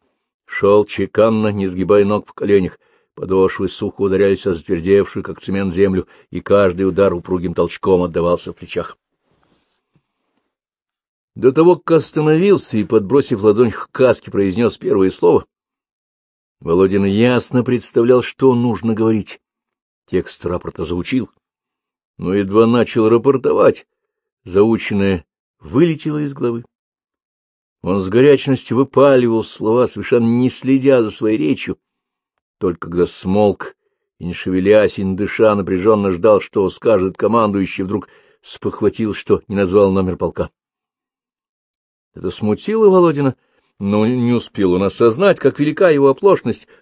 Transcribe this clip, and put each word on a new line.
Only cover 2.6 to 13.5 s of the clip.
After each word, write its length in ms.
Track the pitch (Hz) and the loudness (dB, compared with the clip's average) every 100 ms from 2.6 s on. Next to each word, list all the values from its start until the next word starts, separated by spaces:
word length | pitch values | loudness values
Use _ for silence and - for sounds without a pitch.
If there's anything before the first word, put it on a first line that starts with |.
| 87 - _ _ _ | 0 -8 _ _ _
Подошвы 560 | - 90 95 95 - 95 | -14 -4 0 0 -2 -8
сухо 320 | - 101 - | -6 -8 -4
ударялись 460 | 101 95 98 98 98 | -2 0 0 0 -4
о 60 | |
затвердевшую, 680 | 85 76 90 82 98 95 107 | -6 -4 -4 2 2 2 -6
как 160 | - - | -12 -12
цемент, 340 | - 95 98 | -8 -6 -4
землю, 340 | 85 98 92 - _ _ | 0 0 0 -6 _ _
и 100 | 90 | -12
каждый 460 | - 101 98 90 95 | 0 2 2 0 -2
удар 260 | 87 98 | 0 0
упругим 400 | 87 - 90 87 | 0 -6 -6 -4
толчком 500 | 85 87 - 101 90 | -4 -4 -4 0 0
отдавался 500 | 87 82 85 87 - | 0 -2 -2 -2 -6
в 20 | 87 | -16
плечах. 420 | 87 - 85 - _ _ _ _ _ _ _ _ _ _ _ _ _ _ _ _ _ _ _ _ _ _ _ - | -12 -10 -10 -14 _ _ _ _ _ _ _ _ _ _ _ _ _ _ _ _ _ _ _ _ _ _ _ 0
До 160 | 117 | 2
того, 240 | 135 170 175 | 4 4 4
как 220 | - 165 | 2 0
остановился 800 | - 156 151 156 196 170 - 110 | 0 -2 0 2 2 2 0 -4
и, 60 | |
подбросив 600 | 98 113 98 135 135 113 | 0 0 2 0 0 0
ладонь 280 | 107 | 2